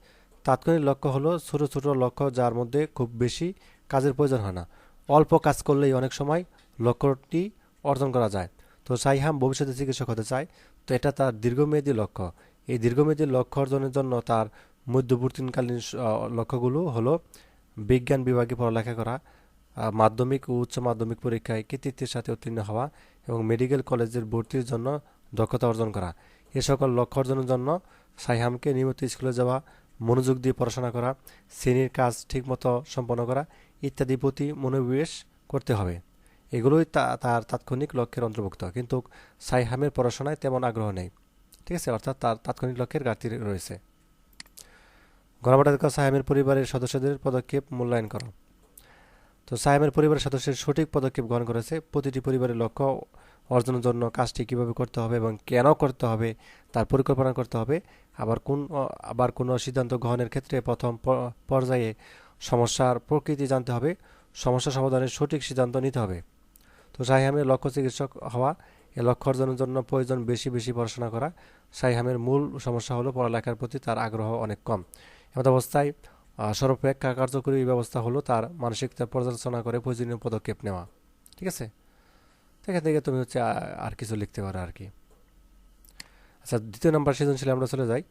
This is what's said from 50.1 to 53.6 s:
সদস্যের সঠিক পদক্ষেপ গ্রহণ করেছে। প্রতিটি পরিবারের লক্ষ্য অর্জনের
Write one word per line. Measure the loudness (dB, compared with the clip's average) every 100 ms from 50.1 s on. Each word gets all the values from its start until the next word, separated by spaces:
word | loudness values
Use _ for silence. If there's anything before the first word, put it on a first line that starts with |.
| 4
সদস্যের | 0 -2 -2
সঠিক | -2 0 0 2
পদক্ষেপ | 0 0 -2 -2
গ্রহণ | -2 0
করেছে। | -4 -4 -8
প্রতিটি | -4 -4 -2 -4
পরিবারের | 0 0 0 0
লক্ষ্য | -2 0 -2 -2 -8 -20 -20 _ _
অর্জনের | 2